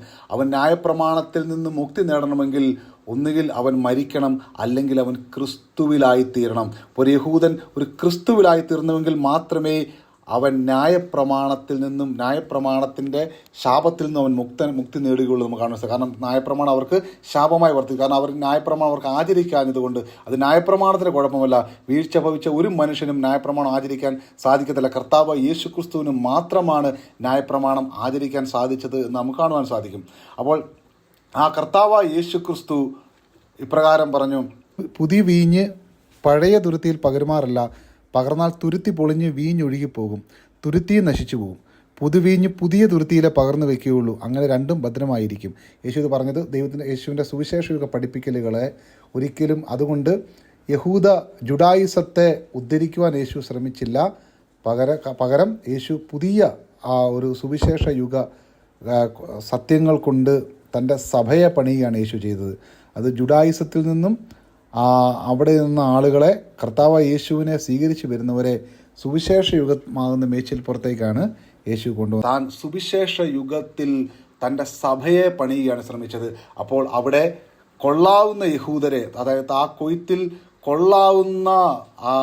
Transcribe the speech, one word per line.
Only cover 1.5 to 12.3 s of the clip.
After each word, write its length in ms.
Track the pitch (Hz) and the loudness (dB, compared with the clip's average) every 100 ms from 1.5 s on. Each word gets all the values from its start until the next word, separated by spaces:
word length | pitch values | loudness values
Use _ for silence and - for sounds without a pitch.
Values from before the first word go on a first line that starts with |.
| 160 160 | -6 -6
മുക്തി 320 | 151 139 - | -6 -6 -4
നേടണമെങ്കിൽ 720 | 180 147 143 143 139 135 135 120 - - - | 0 0 0 0 0 0 0 -2 -6 -20 -10
ഒന്നുകിൽ 400 | 120 147 156 156 | -4 -2 -2 -2
അവൻ 220 | - 127 131 | -2 0 0
മരിക്കണം, 500 | 123 127 139 147 139 131 - - | 0 0 -2 -2 -2 -2 -8 -8
അല്ലെങ്കിൽ 380 | 113 127 139 131 | -4 -2 0 0
അവൻ 140 | 127 123 - | -2 -4 -10
ക്രിസ്തുവിലായിത്തീരണം. 1400 | - 135 - _ - 151 147 131 123 127 127 117 113 113 107 - - | -10 -10 -10 _ -2 0 4 4 4 2 0 -2 -2 -4 -8 -8 0
ഒരു 120 | 131 | 2
യഹൂദൻ 440 | 139 147 160 165 160 - - | 4 2 2 2 0 -8 -8
ഒരു 100 | 135 - | -8 -2
ക്രിസ്തുവിലായിത്തീർന്നുവെങ്കിൽ 1160 | 180 175 - 226 185 165 160 160 160 160 160 147 139 | -2 0 2 4 6 4 2 -2 -2 -2 0 0 0
മാത്രമേ 480 | 156 165 165 156 156 147 - _ _ - | 0 -2 -4 -2 -2 -4 -12 _ _ -6
അവൻ 240 | 120 139 135 131 | -2 0 0 0
ന്യായപ്രമാണത്തിൽ 1080 | 131 151 175 175 - 139 135 139 135 - 139 | 2 2 2 0 -2 -2 0 -2 -4 -6 -6
നിന്നും, 280 | 139 139 139 120 | -4 -4 -6 -4
ന്യായപ്രമാണത്തിൻ്റെ 1000 | 123 | -4